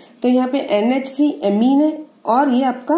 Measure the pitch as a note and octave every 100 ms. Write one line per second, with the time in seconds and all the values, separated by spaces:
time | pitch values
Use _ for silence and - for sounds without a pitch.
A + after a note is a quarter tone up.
0 | - - B3 B3+ B3+ C4+ - G#3 A#3 C4+
1 | C4 - D4 - G3+ G#3 B3 C#4 D#4 D4+
2 | - _ - A#3+ C#4+ B3 C4 B3+ -